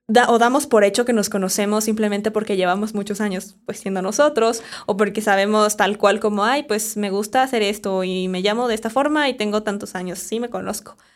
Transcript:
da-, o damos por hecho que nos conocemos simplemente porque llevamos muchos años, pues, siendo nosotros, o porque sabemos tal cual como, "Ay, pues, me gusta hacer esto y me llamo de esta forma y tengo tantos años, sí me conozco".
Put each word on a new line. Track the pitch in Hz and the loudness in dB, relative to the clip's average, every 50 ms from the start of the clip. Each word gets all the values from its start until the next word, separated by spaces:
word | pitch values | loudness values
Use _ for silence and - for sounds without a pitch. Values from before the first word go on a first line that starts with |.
| _ | _
da-, | - 214 240 240 240 | 2 4 6 6 6
o | 233 220 | 6 6
damos | 233 240 262 277 - | 6 4 4 2 2
por | - 240 214 202 | 4 4 4 6
hecho | 202 202 - 240 | 4 4 2 0
que | 240 240 | 2 2
nos | 214 202 208 | 2 0 0
conocemos | 208 196 185 185 - - 202 202 208 214 214 | -2 -2 -2 -2 0 0 0 0 0 0 0
simplemente | 226 220 220 214 208 202 208 208 220 | 0 0 0 0 0 0 -2 -2 -2
porque | 220 214 208 208 208 | -2 -2 -2 0 0
llevamos | 185 180 175 185 202 214 214 220 | 0 2 2 0 0 -2 -4 -4
muchos | 208 196 208 208 202 | -6 -6 -4 -4 -4
años, | 214 208 185 185 - - - _ _ | -2 -2 -4 -4 -8 -10 -16 _ _
pues, | - 208 - | -12 -12 -8
siendo | - 196 196 190 180 | -6 -4 -4 -2 -2
nosotros, | 190 220 - 294 302 302 233 226 226 226 226 - - - - - | -2 2 2 2 2 4 2 2 2 0 -2 -6 -14 -16 -8 -6
o | - 202 | -4 0
porque | 190 214 202 208 220 214 | 0 0 0 0 -2 0
sabemos | 214 196 196 196 214 214 214 208 214 208 | 2 2 2 2 2 2 2 2 2 2
tal | - 202 190 202 202 | 2 0 0 0 2
cual | 202 202 208 214 | 2 2 2 2
como, | 226 214 208 202 202 | 0 -2 0 0 0
"Ay, | 226 269 294 285 | 0 0 0 -2
pues, | - 214 220 220 - - | -2 -4 -4 -4 -4 -4
me | 208 208 196 | -4 -4 -2
gusta | 190 202 214 208 - 262 262 | -2 -4 -4 0 0 2 2
hacer | 262 262 226 208 | 2 2 0 0
esto | 202 208 208 - 202 190 185 185 | 0 -2 -2 -4 -2 -2 -2 -2
y | 185 185 185 185 185 | -2 -2 -2 -2 -2
me | 185 180 185 | -2 -2 0
llamo | 208 214 233 247 240 | 0 0 0 0 0
de | 220 | -2
esta | 214 226 226 | -2 -4 -2
forma | 220 269 277 294 302 302 294 269 | 0 0 0 2 2 0 0 0
y | 254 | -2
tengo | - 214 208 202 214 214 | -2 -2 -2 -2 -2 -2
tantos | 214 202 202 202 196 - | -4 -4 -6 -6 -8 -8
años, | 185 180 180 175 180 | -8 -6 -6 -8 -8
sí | - - 214 226 | -8 -8 -6 -6
me | 240 233 | -6 -6
conozco". | 220 185 190 190 214 - - - - _ _ _ _ | -6 -8 -6 -6 -8 -8 -10 -16 -20 _ _ _ _